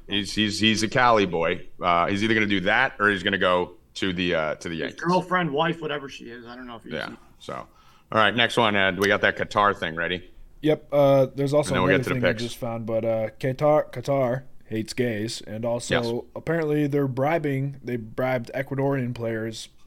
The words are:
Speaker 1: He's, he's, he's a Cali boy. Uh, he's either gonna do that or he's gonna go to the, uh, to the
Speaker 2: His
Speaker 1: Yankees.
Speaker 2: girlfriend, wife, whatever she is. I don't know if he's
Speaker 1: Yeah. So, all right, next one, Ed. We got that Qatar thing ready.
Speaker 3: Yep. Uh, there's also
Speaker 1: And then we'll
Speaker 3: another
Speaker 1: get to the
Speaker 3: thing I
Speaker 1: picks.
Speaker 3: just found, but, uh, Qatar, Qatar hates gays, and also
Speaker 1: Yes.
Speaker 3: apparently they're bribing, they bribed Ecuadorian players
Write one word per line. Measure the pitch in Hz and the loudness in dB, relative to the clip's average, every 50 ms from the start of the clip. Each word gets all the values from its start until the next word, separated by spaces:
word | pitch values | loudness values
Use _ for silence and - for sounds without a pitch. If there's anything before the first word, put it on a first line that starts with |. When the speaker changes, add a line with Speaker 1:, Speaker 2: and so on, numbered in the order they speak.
| - | -10
Speaker 1:
He's, | - 98 101 101 92 - | -4 -4 -4 -4 -2 0
he's, | 104 107 104 101 - | 0 0 0 0 2
he's | 104 113 110 101 107 | 2 4 4 4 0
a | 104 | 0
Cali | - 127 123 123 117 110 101 | 2 4 4 6 6 6 4
boy. | 92 87 82 82 82 90 90 - - - - 82 | 2 2 0 0 0 -2 -2 -6 -12 -12 -4 0
Uh, | 90 87 85 87 | 2 4 4 4
he's | 78 101 98 107 | 2 0 0 0
either | 110 113 | 2 2
gonna | 110 107 | 2 2
do | 101 101 98 | 2 0 0
that | 87 98 107 120 131 135 - - | 2 2 2 2 2 0 0 2
or | 104 104 | 2 2
he's | 101 95 87 | 2 2 0
gonna | 101 98 95 | -2 0 2
go | 95 92 90 90 90 87 - - _ _ _ | 2 2 2 2 0 -2 -6 -18 _ _ _
to | - - 95 92 | -4 -2 -2 -2
the, | 87 92 87 85 | 0 0 0 0
uh, | 80 78 78 - | 0 0 -2 -4
to | - - 90 | -6 -8 -8
the | 82 | -6
Speaker 2:
His | 78 73 | -6 -6
Speaker 1:
Yankees. | - - - | -8 -8 -6
Speaker 2:
girlfriend, | 170 170 180 185 170 180 180 180 175 156 | -2 0 0 0 0 0 -2 -2 -2 -2
wife, | 135 143 165 170 165 - 156 | -2 0 -2 -2 -2 -4 -6
whatever | 147 147 147 139 135 | -8 -8 -8 -8 -12
she | - - 127 | -14 -14 -16
is. | 120 117 123 120 | -16 -16 -16 -16
I | 117 120 | -16 -16
don't | 127 127 123 | -16 -16 -16
know | 117 | -16
if | 110 - | -16 -14
he's | - - | -10 -8
Speaker 1:
Yeah. | 73 53 50 - - - - - _ | -8 -8 -8 -10 -14 -20 -20 -20 _
So, | - - 69 | -14 -12 -12
all | 62 - - _ _ _ - - - _ _ - | -12 -12 -14 _ _ _ -20 -20 -20 _ _ 2
right, | 110 107 101 98 | 4 4 4 4
next | 120 117 110 - | 4 2 2 4
one, | - 120 107 104 | 2 2 4 4
Ed. | 101 95 95 90 90 | 4 4 2 2 2
We | 101 101 | 2 2
got | 104 98 110 | 2 4 4
that | 101 95 | 2 2
Qatar | - 95 - - 110 101 101 98 | 0 -4 -2 2 4 4 4 2
thing | - 95 85 80 | 0 -4 -6 -4
ready. | 82 85 85 90 87 - - - - - - - - - | -4 -4 -2 -4 -4 -6 -12 -20 -20 -20 -20 -20 -4 0
Speaker 3:
Yep. | 151 156 151 - - 143 | 0 0 0 -2 -2 2
Uh, | 143 143 139 139 135 135 131 - | 4 6 6 6 6 4 2 0
there's | 135 139 139 139 | -4 -2 2 2
also | 147 151 - | 2 2 2
Speaker 1:
And | - | 2
then | - 92 | 2 4
we'll | 92 95 | 4 4
Speaker 3:
another | 92 - | 2 2
Speaker 1:
get | - | 0
to | |
the | 90 - | -2 2
Speaker 3:
thing | - 90 | 2 0
I | 85 | 0
Speaker 1:
picks. | - 120 | 0 -4
Speaker 3:
just | 117 - - | -8 -6 -8
found, | 131 120 113 117 113 | -8 -6 -6 -6 -6
but, | 107 113 113 110 | -2 -2 0 0
uh, | 113 113 113 110 107 - - | 0 0 0 -2 -4 -6 -4
Qatar, | - 135 131 - 151 147 151 151 147 - | -4 -4 -2 2 2 4 4 4 2 0
Qatar | - 127 120 - 139 139 131 120 120 131 135 - - - - | -6 -10 -4 -2 0 2 2 0 0 -2 -4 -10 -16 -18 -12
hates | - 110 110 110 - - | -6 -4 -4 -4 -4 -2
gays, | - 123 123 113 104 104 113 - - - | -2 -2 -2 0 -4 -4 -6 -6 -10 -10
and | - 107 110 117 | -10 -10 -6 -4
also | 120 117 120 113 - - | -4 -4 -4 -2 -2 -2
Speaker 1:
Yes. | 82 117 117 117 120 - - - | 0 0 0 -4 -4 -6 -8 -14
Speaker 3:
apparently | - - - 160 165 160 151 151 151 147 | -10 -4 -2 -2 -2 0 0 0 0 0
they're | 143 139 143 143 139 | 2 2 0 0 0
bribing, | 123 127 131 147 165 170 151 147 139 135 135 139 139 135 - | 0 0 0 0 0 0 0 -2 -2 -2 -2 -4 -6 -8 -8
they | 127 123 | -6 -6
bribed | 123 110 110 110 - 127 127 127 127 117 - - | -6 -6 -8 -6 -4 -2 0 0 -2 -4 -4 -6
Ecuadorian | - 135 - 139 135 135 139 139 139 123 120 123 | -8 -6 -4 -2 -2 0 0 0 0 -2 -4 -4
players | 117 117 113 113 110 110 113 110 - - - _ - - | -4 -4 -4 -4 -4 -4 -6 -8 -10 -14 -16 _ -20 -20